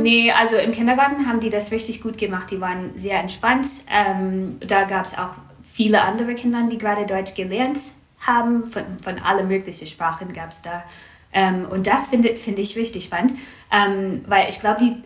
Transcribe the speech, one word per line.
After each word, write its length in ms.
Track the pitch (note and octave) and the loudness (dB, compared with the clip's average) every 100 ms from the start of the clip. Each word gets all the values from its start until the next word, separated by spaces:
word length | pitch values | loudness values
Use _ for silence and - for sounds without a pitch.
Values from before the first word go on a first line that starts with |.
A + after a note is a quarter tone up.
Nee, 280 | A3+ A#3 A#3 | 4 4 4
also 260 | - A3+ A3 | 4 4 2
im 140 | A3+ | 2
Kindergarten 540 | A3+ A#3 B3+ C#4 C#4+ B3+ | 2 2 4 4 2 0
haben 120 | A3+ | 0
die 100 | A3 | 0
das 220 | G#3 G#3 | -2 -2
richtig 300 | A3 A3 A3 | -4 -4 -8
gut 160 | A3+ G#3+ | -8 -4
gemacht. 340 | G3 F#3 F#3 | -4 -4 -6
Die 80 | F#3+ | -6
waren 320 | F#3 F#3 F#3 - | -4 -4 -8 -8
sehr 220 | F#3+ F#3+ | -4 -2
entspannt. 480 | F#3 - A#3 B3+ C4+ - - | -4 -2 2 2 0 -6 -2
Ähm, 680 | G#3 G3 F#3+ F#3+ F#3+ F#3+ - | 2 2 0 -2 -2 -4 -6
da 240 | - G3 | 0 2
gab's 340 | G3 F#3+ F#3 - | 2 0 -4 -6
auch 120 | F#3+ - - - - | -8 -10 -20 -20 -8
viele 300 | - G#3+ G#3 | -2 4 4
andere 340 | F#3+ A3 A#3 A#3+ | 4 0 -2 -2
Kinder, 280 | B3 A#3+ A#3 | 0 0 0
die 80 | A3+ | -2
gerade 280 | G#3 G#3 G3 | -2 -2 -2
Deutsch 300 | F#3+ F#3+ - | -4 -4 -6
gelernt 440 | F#3 G3 C4 C#4+ - - _ - | -4 -2 -2 -2 -8 -14 _ -8
haben. 460 | - A#3+ A#3 A#3 A3+ | 0 0 2 0 -2
Von, 180 | G3+ - F#3 | -6 -8 -10
von 160 | - F3+ | -8 -4
alle 240 | E3+ G3 | 0 2
möglichen 440 | F#3+ F#3+ F#3+ E3 D#3+ | 2 -2 -4 -12 -12
Sprachen 460 | - E3 E3 F3+ | -6 -4 -4 -8
gab's 280 | E3 E3 - | -12 -12 -14
da. 220 | E3+ F3 E3+ - - - _ | -10 -10 -12 -20 -20 -20 _
Ähm, 340 | F#3+ F#3+ F#3 F3+ | 2 2 2 -2
und 180 | F#3+ F#3+ | -2 4
das 220 | C4 C4+ | 4 4
finde, 260 | B3+ A#3 A3+ | 4 4 2
finde 260 | - G3 | -4 -4
ich 140 | G3+ A3+ | -4 -4
richtig 300 | A3+ F#3 - | -4 -6 -6
spannend, 280 | F3 A#3+ C4+ - - - | 0 0 0 -12 -20 0
ähm, 520 | G#3 G3+ G3 F#3+ F#3 - | 2 4 2 -2 -4 2
weil 220 | G3 - | 2 2
ich 100 | - | 0
glaub, 180 | G#3+ G#3+ | 0 4
die 180 | B3 A#3 | 2 0